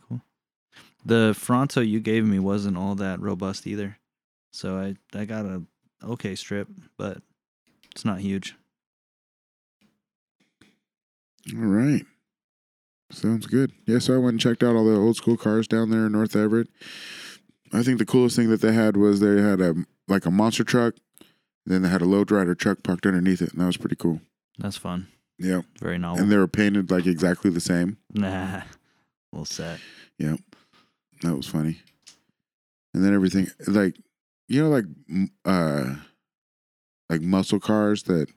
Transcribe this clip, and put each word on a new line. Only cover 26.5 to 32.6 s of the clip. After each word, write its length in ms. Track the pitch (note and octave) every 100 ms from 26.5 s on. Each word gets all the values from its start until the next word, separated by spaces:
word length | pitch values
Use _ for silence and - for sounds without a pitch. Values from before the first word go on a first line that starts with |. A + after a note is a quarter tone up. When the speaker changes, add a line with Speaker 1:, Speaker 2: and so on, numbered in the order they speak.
| G2 G#2 G2+ F#2
Speaker 2:
like, 140 | F#2 F2+
exactly 440 | E2 F2+ F2+ G2+
the 100 | E2+
same. 380 | - F2 F2 G#2+ -
Speaker 1:
Nah. 480 | G#2 G2 F#2+ F#2+ F#2 - - _ _ _ _ _
Well 140 | D#2+ D#2+
set. 340 | - D#2+ D#2+ - - - -
Speaker 2:
Yeah. 180 | D2+ D#2 - _ _ _ _ _ _ _
That 120 | E2+ C#2+
was 120 | B1+
funny. 320 | D#2+ D#2 D#2+ _ _ - - _ _ _ _